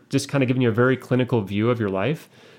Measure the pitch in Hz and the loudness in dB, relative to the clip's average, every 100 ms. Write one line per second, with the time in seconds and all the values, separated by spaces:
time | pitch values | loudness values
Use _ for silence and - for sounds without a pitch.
0 | - 139 - 143 127 131 123 110 127 127 | -4 -4 -2 0 0 2 2 4 2 0
1 | - 127 120 117 95 101 113 117 104 95 | 0 -2 0 -2 0 -2 0 0 -2 -2
2 | 110 160 - - - | -2 -4 -10 -20 -20